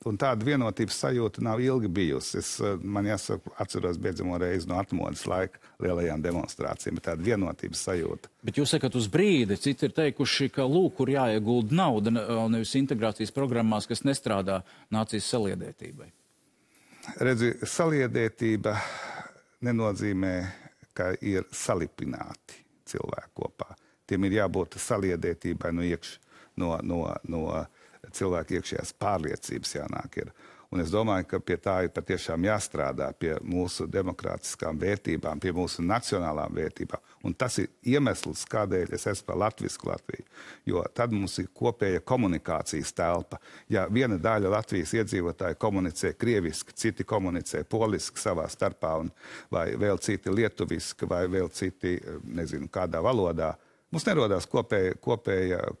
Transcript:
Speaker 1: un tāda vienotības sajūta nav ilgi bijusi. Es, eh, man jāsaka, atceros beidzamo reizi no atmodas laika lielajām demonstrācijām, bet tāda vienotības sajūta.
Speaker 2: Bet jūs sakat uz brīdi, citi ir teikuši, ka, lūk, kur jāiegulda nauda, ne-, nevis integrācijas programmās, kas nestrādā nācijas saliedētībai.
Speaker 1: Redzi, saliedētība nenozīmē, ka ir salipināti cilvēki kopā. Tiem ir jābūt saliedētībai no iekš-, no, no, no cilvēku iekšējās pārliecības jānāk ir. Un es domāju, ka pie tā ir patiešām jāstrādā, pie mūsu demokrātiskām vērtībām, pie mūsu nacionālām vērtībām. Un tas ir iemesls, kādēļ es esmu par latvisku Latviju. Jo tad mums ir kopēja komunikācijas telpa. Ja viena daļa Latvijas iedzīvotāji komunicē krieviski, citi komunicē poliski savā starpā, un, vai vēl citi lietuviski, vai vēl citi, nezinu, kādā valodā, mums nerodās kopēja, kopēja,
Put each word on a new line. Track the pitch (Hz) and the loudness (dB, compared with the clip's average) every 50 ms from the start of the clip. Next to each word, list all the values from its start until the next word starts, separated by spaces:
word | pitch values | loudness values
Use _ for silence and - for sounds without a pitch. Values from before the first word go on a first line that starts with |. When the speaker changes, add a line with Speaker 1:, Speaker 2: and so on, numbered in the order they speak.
| - | -4
Speaker 1:
un | 120 104 98 | -2 0 2
tāda | 147 135 123 107 107 | 2 2 2 2 2
vienotības | 139 147 135 123 110 101 - 113 95 - - | 2 2 4 2 2 2 0 -2 -2 -2 -2
sajūta | - 139 131 123 117 107 - - | 0 0 0 2 0 0 -2 -2
nav | 117 117 110 113 | -2 0 0 2
ilgi | 123 131 131 131 110 98 | 2 2 2 2 2 2
bijusi. | 85 101 92 80 67 65 - - - 90 | 2 2 2 2 2 0 -2 -4 -4 -4
Es, | - - - - | -4 -4 -4 -2
eh, | 107 104 98 87 | 0 0 0 -2
man | - 98 104 101 101 | -4 -2 -2 0 0
jāsaka, | 104 107 95 - - 107 101 - - - - | 0 0 -2 -2 -2 -4 -4 -4 -10 -6 -6
atceros | 104 - - 98 90 90 87 85 | -6 -4 -4 -2 -2 0 -2 0
beidzamo | 95 98 87 87 92 90 87 87 | -2 -4 -2 -2 -2 -2 0 0
reizi | 90 87 92 92 82 87 | 0 0 0 0 0 0
no | 90 | -2
atmodas | 90 98 - - 87 82 82 85 - - | -2 -2 0 -2 -2 -2 -2 -4 -6 -4
laika | 95 90 92 95 95 - - - - - - | -2 0 0 0 -2 -4 -12 -20 -20 -10 -4
lielajām | - 90 90 85 87 82 78 80 | -2 0 0 2 0 0 0 0
demonstrācijām, | 78 85 85 85 - - - - - - - - - - - | 0 0 0 -2 -2 -4 -6 -6 -4 -4 -4 -4 -6 -6 -6
bet | - - | -4 -4
tāda | - 82 80 85 | -4 -4 -2 0
vienotības | 110 117 101 95 82 80 - - - 82 - - - | 2 2 2 2 -2 -2 -6 -8 -8 -6 -4 -4 -2
sajūta. | 92 87 80 82 80 - - - _ _ - | 0 0 0 -2 -4 -6 -12 -18 _ _ -8
Speaker 2:
Bet | 110 - | -4 0
jūs | - 147 131 | 2 2 4
sakat | - 151 - 127 98 | 2 2 2 2 2
uz | 127 113 101 | 2 0 2
brīdi, | 92 151 196 208 185 139 117 95 101 92 | 4 4 6 6 6 6 4 4 2 2
citi | - 143 135 - - | 2 0 0 2 0
ir | 131 | 0
teikuši, | - - 160 143 - - 143 - - - 143 123 | 2 2 2 2 2 2 0 2 2 2 2 0
ka, | - - 135 | 2 2 2
lūk, | 127 143 180 190 143 - | 4 6 6 6 4 4
kur | - 131 131 | 2 2 2
jāiegulda | 135 139 131 117 107 110 104 107 120 123 113 107 | 4 4 4 4 4 4 4 4 4 4 4 4
nauda, | 143 175 190 156 120 107 104 113 | 4 4 4 6 4 4 4 4
ne-, | 113 117 104 101 117 113 113 113 | 2 2 2 0 0 2 2 2
nevis | 113 113 113 - - | 2 2 0 0 2
integrācijas | 135 139 135 143 107 113 110 104 - 110 101 | 2 2 2 2 2 2 0 0 0 -4 -4
programmās, | - 139 139 131 117 117 113 110 110 107 - - | -2 0 0 2 2 4 4 4 4 2 0 -2
kas | 117 - | -4 0
nestrādā | - 139 139 - - 117 107 98 92 95 95 92 92 - - - - - | 2 0 0 2 0 0 0 2 2 2 0 -2 -2 -6 -18 -20 -10 -4
nācijas | 107 110 110 - - 107 - - | 0 0 0 0 -2 -4 -2 0
saliedētībai. | - 123 107 98 95 90 - - - - - - - - - - - _ _ _ _ _ _ _ _ _ _ _ _ - - - - - - - - - | 0 0 2 0 -2 -4 -6 -10 -10 -12 -14 -14 -14 -14 -18 -20 -20 _ _ _ _ _ _ _ _ _ _ _ _ -20 -20 -20 -20 -18 -14 -10 -4 0
Speaker 1:
Redzi, | 120 127 127 110 117 120 - - - | 2 2 4 4 4 2 2 0 -4
saliedētība | - - - 170 165 156 143 131 117 117 120 117 110 - - 120 113 110 104 101 107 104 101 - - - - - - - - - - - - _ _ _ - | -4 0 2 2 4 4 4 2 2 2 2 0 0 0 0 0 2 2 2 2 0 0 0 -4 -6 -8 -10 -10 -10 -10 -12 -12 -14 -18 -20 _ _ _ -6
nenozīmē, | 120 123 120 113 113 107 101 92 101 104 98 92 95 95 90 90 90 95 90 - - - _ _ - _ - | -2 0 0 2 2 2 0 0 0 0 0 2 2 0 0 -2 -2 -4 -8 -12 -18 -20 _ _ -20 _ -4
ka | - 90 90 92 - | -2 -2 0 0 -2
ir | - 104 98 92 - - | -2 0 0 0 -2 -2
salipināti | - - - - 110 90 82 - - - - 69 64 - - - - - _ - - - - _ _ _ - | -8 -8 -2 0 0 0 0 -4 -6 -6 -6 -6 -6 -6 -8 -12 -12 -16 _ -20 -20 -20 -20 _ _ _ -16
cilvēki | - - - - - - - - - - | -10 -8 -8 -6 -6 -8 -8 -10 -14 -10
kopā. | - - - - - - - - - _ _ _ _ _ - | -8 -8 -8 -6 -8 -12 -12 -12 -20 _ _ _ _ _ -2
Tiem | 101 92 98 | 0 2 2
ir | 98 95 107 | 2 4 4
jābūt | 101 92 87 95 85 - - - | 2 2 2 0 -2 -2 -4 -8
saliedētībai | - - 123 101 98 95 87 82 85 87 85 - - - 85 - - 85 82 | -2 0 0 2 2 2 0 0 0 -2 -2 -2 -2 -4 -4 -2 -2 -2 0
no | 85 | 0
iekš-, | 87 87 87 - - - - - _ _ - - - - - - | 0 0 0 -2 -4 -10 -18 -18 _ _ -20 -20 -20 -12 -6 -4
no, | 90 85 82 80 - | -2 -2 -2 -2 -2
no, | - 87 85 82 82 - - - | -2 -2 -2 -2 -2 -4 -6 -6
no | - - 82 78 82 80 80 80 - _ - - - - - - - | -6 -4 -2 -2 -2 -2 -2 -4 -6 _ -20 -20 -20 -20 -20 -20 -12
cilvēku | - - 98 95 90 85 80 - 87 85 | -6 -2 0 0 0 0 0 0 -2 -2
iekšējās | - - - - - - - - | -2 -2 -6 -6 -6 -6 -6 -2
pārliecības | 92 101 101 90 78 73 69 - - - - - - - - 73 | 0 0 0 0 0 -2 -4 -6 -6 -6 -8 -6 -6 -6 -6 -6
jānāk | 71 - - - - - - - | -6 -6 -6 -8 -8 -8 -6 -8
ir. | - - - - - - - - - - | -8 -8 -8 -20 -20 -20 -20 -20 -14 -6
Un | - 90 | -2 -2
es | 82 80 | -2 2
domāju, | 85 107 113 110 101 92 87 - | 2 2 2 2 2 0 0 0
ka | - 92 | -2 -2
pie | - - 90 85 | 0 0 -2 -2
tā | - 101 95 92 | 0 0 2 2
ir | 92 85 | 2 0
patiešām | - - 80 - 95 85 - - 82 82 90 104 | -2 -4 -2 -2 -2 -2 -2 -2 -2 0 2 2
jāstrādā, | 107 101 - - - 73 71 67 65 65 69 67 | 2 0 -2 -4 -2 -2 0 0 0 -2 -2 -4
pie | - - 85 80 78 - | -4 -4 -2 -2 -2 -2
mūsu | - - 87 90 90 90 - - - - | -4 -2 -2 -2 -2 -2 -2 -6 -6 -2
demokrātiskām | - 98 95 90 87 - - - - 82 - - - - - 80 80 76 | -2 -2 -2 -2 -4 -6 -6 -6 -6 -6 -6 -8 -6 -4 -4 -4 -2 0
vērtībām, | 85 95 101 98 - - 82 78 - 76 78 73 | 0 0 0 0 0 -2 -2 -2 -2 -4 -4 -2
pie | - 92 | -2 -2
mūsu | 85 87 90 85 - - 85 | 0 0 -2 -2 -2 -2 0
nacionālām | 87 104 120 - - - 95 85 80 76 76 76 78 - | 2 2 0 0 0 -2 0 0 0 -2 -2 -4 -4 -2
vērtībām. | 85 80 - - - 87 - - - _ - - _ - | -2 -4 -4 -4 -6 -8 -6 -6 -10 _ -10 -18 _ -6
Un | - 87 | -4 -2
tas | - 131 120 - - | -2 -2 -2 0 -2
ir | 95 - _ _ | -2 -2 _ _
iemesls, | - 120 127 147 143 120 92 - - - 78 - - - | 0 2 4 4 4 4 2 0 -4 -8 -8 -8 -8 -4
kādēļ | - 113 104 95 98 92 85 82 87 | -2 0 0 2 0 0 0 -2 -4
es | - - | -4 -2
esmu | 110 101 - - - | -2 -2 -4 -4 -4
par | 90 87 | -2 0
latvisku | 101 110 110 - - - - - - 50 | 0 0 0 -2 -6 -6 -6 -4 -6 -6
Latviju. | 50 50 - - 50 - - _ - - - - - - | -6 -6 -6 -10 -12 -12 -12 _ -18 -20 -18 -18 -18 -10
Jo | - - 95 87 80 - - | -4 -2 0 0 -2 -2 0
tad | - 120 120 | 0 0 2
mums | 110 101 98 87 - - | 2 0 -2 -2 -4 -6
ir | 92 - | -6 -6
kopēja | - - 120 120 117 - 107 98 92 85 | -4 -2 -2 0 0 2 0 2 2 0
komunikācijas | - - 127 127 117 92 85 76 - - 82 78 - - - 78 - - - | 0 0 2 2 2 2 0 0 -2 -2 -2 -2 -2 -2 -4 -4 -4 -4 -2
telpa. | - 90 85 87 85 78 - - - - - - - - | 0 2 2 2 0 -2 -4 -10 -14 -14 -18 -20 -14 -4
Ja | - 110 101 92 | 0 2 2 2
viena | 85 104 123 135 123 104 | 4 2 2 4 4 2
daļa | 85 78 110 113 107 101 92 101 | 2 2 2 2 4 4 4 2
Latvijas | 104 110 - 107 95 82 - - | 2 0 0 -2 -2 0 0 0
iedzīvotāji | 117 107 98 107 98 85 85 80 - 95 87 80 - | 0 0 0 0 -2 0 -2 -2 -2 -2 -4 -2 0
komunicē | - 110 101 98 92 87 - - - 90 - | 0 0 2 2 0 0 -2 0 -2 -2 0
krieviski, | - - 117 117 101 87 82 - - - - - | 0 2 2 2 2 2 0 -2 -4 -10 -10 -8
citi | - - 113 101 - - | -2 -2 -2 0 0 -4
komunicē | - 110 104 95 92 87 87 - - - 78 76 - | 0 0 0 0 0 -2 -2 -4 -2 -4 -4 -4 0
poliski | - 110 113 107 98 82 - - - - - | 0 2 2 2 2 0 -2 -4 -6 -4 -2
savā | 107 90 85 80 80 | 0 0 0 -2 -4
starpā, | - - 95 98 92 - - 80 80 80 | -2 0 -2 -2 -2 -2 -2 0 0 0
un, | 80 87 - - - - - - - - | -2 -4 -8 -10 -18 -18 -16 -16 -8 -4
vai | - 90 82 - - | -2 0 0 0 0
vēl | - 101 104 98 87 | 0 2 2 2 2
citi | - - 104 95 - 98 | 2 0 -2 0 0 0
lietuviski, | 95 107 117 104 - - 95 80 82 82 - - - - - 90 | 2 2 2 2 2 -2 -2 -2 -2 -4 -4 -6 -8 -6 -4 -2
vai | 90 87 92 90 | 0 0 0 2
vēl | 92 95 90 80 | 2 0 0 -2
citi, | - - 98 92 - - - 90 90 - - - 78 76 - | -2 -4 -4 -4 -4 -4 -2 -2 -2 -2 -4 -8 -12 -10 -10
nezinu, | - - 85 85 76 78 71 71 - | -8 -6 -4 -4 -4 -4 -6 -6 -6
kādā | - 98 92 87 82 82 85 | -4 -2 -2 -2 -2 0 2
valodā, | 117 131 113 95 87 82 80 82 78 78 - _ _ _ _ _ - | 2 2 2 2 2 2 0 -2 -2 -2 -6 _ _ _ _ _ -6
mums | - 160 - - | -4 -2 0 2
nerodās | 196 156 120 104 98 90 - - | 2 4 4 4 2 2 0 0
kopēja, | - 127 110 - 117 101 92 92 - - - | 0 0 0 2 2 2 2 2 0 -2 -2
kopēja, | 127 120 98 - - 98 92 92 90 90 87 - - - - | -2 -2 0 0 0 0 2 2 2 0 0 -2 -4 -6 -4